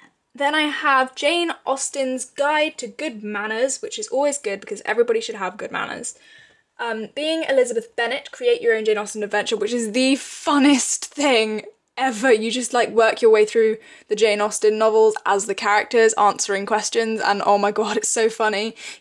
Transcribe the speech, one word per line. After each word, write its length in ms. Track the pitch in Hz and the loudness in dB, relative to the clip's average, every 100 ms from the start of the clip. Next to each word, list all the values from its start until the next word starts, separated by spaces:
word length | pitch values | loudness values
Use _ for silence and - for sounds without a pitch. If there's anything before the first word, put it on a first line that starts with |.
| _ _ _ 240 | _ _ _ -4
then 180 | 277 | -2
I 100 | 311 | 0
have 520 | 302 285 302 269 262 - | -2 -2 0 2 0 -2
Jane 380 | 285 349 339 - - | 0 0 -2 -4 -4
Austen's 600 | 269 - 277 262 254 - | -4 -4 -4 -4 -4 -8
Guide 520 | - 285 302 302 - | -4 0 0 -2 -4
to 100 | 233 | -14
Good 360 | 196 311 220 | -8 -10 -8
Manners, 580 | 208 208 214 220 269 262 | -8 -8 -6 -2 -2 -2
which 160 | - - | -8 -10
is 120 | 214 | -6
always 280 | 262 285 269 | -2 -2 -2
good 220 | 214 196 | -6 -8
because 220 | - 196 | -8 -10
everybody 380 | - 214 233 226 | -6 0 0 0
should 140 | 226 220 | -4 -8
have 220 | 185 202 | -8 -8
good 140 | 190 | -8
manners. 440 | - - - 240 - _ - - _ _ - | -6 -6 -8 -12 -14 _ -20 -20 _ _ -10
Um, 300 | 233 220 214 - | -8 -6 -8 -6
Being 280 | 311 320 | -4 -2
Elizabeth 520 | 311 269 247 226 226 - | 0 2 2 0 -4 -6
Bennet, 360 | 233 277 - | -4 -4 -10
Create 300 | - 240 240 | -4 0 0
Your 140 | 233 220 | 2 0
Own 100 | 214 | 2
Jane 120 | 208 | 0
Austen 260 | 208 214 | -2 -8
Adventure, 320 | 202 208 - 214 | -4 -4 -2 -2
which 160 | 202 | -2
is 180 | 240 226 | -2 -2
the 240 | 226 262 269 | 0 2 2
funnest 920 | - - - 285 277 262 - - - | -2 -8 0 4 6 4 2 -6 -8
thing 580 | - 285 240 220 214 - _ _ - | -4 2 2 2 -4 -8 _ _ -4
ever. 340 | 262 214 262 | -4 0 4
You 180 | 214 226 | 4 2
just, 240 | 240 240 | -4 -2
like, 160 | 247 220 | 0 2
work 320 | 214 226 220 | 4 4 4
your 80 | 226 | 4
way 160 | 214 214 | 6 4
through 320 | 233 220 220 - - - | 4 2 0 -8 -20 -6
the 80 | 208 | 0
Jane 260 | 214 208 | 2 2
Austen 360 | 208 - 214 214 | 0 2 2 4
novels 380 | 220 220 220 214 - | 4 6 4 4 0
as 200 | 202 208 | 0 0
the 80 | |
characters 600 | 196 214 214 - 240 226 | -4 2 2 2 4 4
answering 520 | - 202 - - 196 196 | 4 2 2 -2 -4 -2
questions, 560 | 214 - 233 220 220 | -2 -2 -2 -2 -2
and 220 | - 202 - | 0 0 2
oh 120 | 202 | 2
my 140 | 202 | 2
god, 260 | 208 214 220 | -2 -2 -2
it's 120 | 208 | -2
so 200 | 247 226 | 0 0
funny. 460 | 226 220 202 220 220 - - | 0 -2 -2 -4 -8 -18 -10